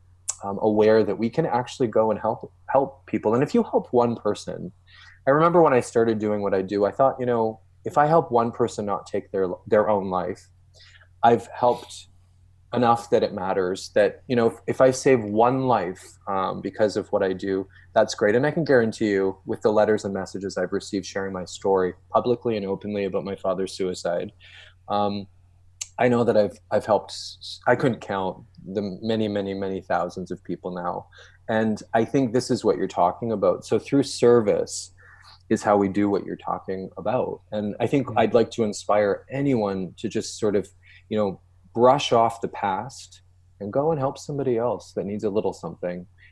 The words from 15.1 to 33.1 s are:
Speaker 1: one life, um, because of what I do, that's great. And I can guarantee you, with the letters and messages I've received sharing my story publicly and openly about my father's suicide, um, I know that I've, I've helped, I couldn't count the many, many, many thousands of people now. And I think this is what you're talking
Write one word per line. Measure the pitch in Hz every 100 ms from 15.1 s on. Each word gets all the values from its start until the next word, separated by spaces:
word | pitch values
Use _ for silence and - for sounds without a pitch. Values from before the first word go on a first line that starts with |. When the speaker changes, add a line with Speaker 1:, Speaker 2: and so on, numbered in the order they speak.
| 131
Speaker 1:
one | 104 107 117 131 131
life, | 113 90 92 - - -
um, | 98 95 95
because | 98 - 107 101
of | 92
what | 101
I | 95
do, | 92 98 95 98 - - 113
that's | 104
great. | - 104 117
And | 147
I |
can | 143
guarantee | 143 131 113 - 110
you, | 98 95 - -
with | 110
the | 117
letters | 107 104 107 101
and |
messages | 98 92 98 95 90
I've | 90
received | 98 - 101 92
sharing | 101 98
my | 92 90
story | - 101 95 92 - _
publicly | 113 113 120 120 107
and | 98
openly | 98 104 104 98
about | 98
my | 90 95
father's | 95 92 95
suicide, | - 92 90 90 87 104 - - - - _ -
um, | 104 101 101 98 _ _ _ _ - - -
I | 123
know | 120
that | 117 110
I've, | 101 - -
I've | 104 -
helped, | 98 - - - - - - -
I | 123
couldn't | 139 107
count | - 98 92 90 - -
the | - 98 101 92
many, | 110 110 107
many, | 101 98 98
many | 98 95
thousands | - 87 87 95 87
of | 87
people | - 87 90
now. | 90 87 92 - - - _ -
And | 110 113 107 - 117
I | 113
think | 143 127
this | 123 -
is | 120
what | 107 85
you're | 92
talking | - 87